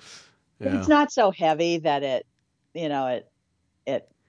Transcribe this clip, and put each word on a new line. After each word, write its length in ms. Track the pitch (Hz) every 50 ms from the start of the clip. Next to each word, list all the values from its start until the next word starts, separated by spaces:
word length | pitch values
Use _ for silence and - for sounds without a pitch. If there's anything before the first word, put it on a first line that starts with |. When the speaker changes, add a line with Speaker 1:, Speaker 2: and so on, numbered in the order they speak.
| - - - - - _ _ _ _ _ _ _
Speaker 1:
But 140 | - -
Speaker 2:
Yeah. 60 | 285 -
Speaker 1:
it's 100 | - 302
not 240 | 302 294 294 285
so 180 | - 262 220 190
heavy 480 | 180 - 170 160 156 156 170 170 170 165
that 240 | 156 156 143 139
it, 240 | 143 135 127 113 - - _ _ _ _ _ _ _ _ -
you 140 | 170 165 147
know, 180 | 143 135 131
it, 240 | 127 123 113 - _ _ _ _ _ _ _ _ _ _ _ _
it 220 | 131 131 - - _ _ _ _